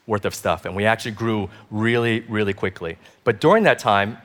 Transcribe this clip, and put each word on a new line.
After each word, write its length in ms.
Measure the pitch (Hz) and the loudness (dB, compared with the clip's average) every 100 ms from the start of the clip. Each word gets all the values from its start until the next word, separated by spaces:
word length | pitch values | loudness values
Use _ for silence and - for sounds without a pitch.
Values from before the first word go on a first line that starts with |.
| - | -4
worth 180 | 104 98 | -4 -4
of 80 | |
stuff, 320 | - 95 85 90 | -4 -4 -4 -4
and 100 | 92 | -2
we 100 | 107 | 0
actually 260 | 113 123 | 0 -4
grew 360 | 101 113 107 92 - - | -6 -4 -2 -4 -10 -10
really, 520 | 107 113 120 117 113 | -2 0 2 0 -2
really 320 | 117 107 101 | -4 -2 -2
quickly. 440 | 98 98 - 85 85 - _ | -2 -6 -6 -12 -12 -18 _
But 160 | - 113 | -2 2
during 260 | 156 214 185 | 4 6 4
that 120 | 123 | 2
time, 400 | 120 101 101 123 | 2 2 2 -4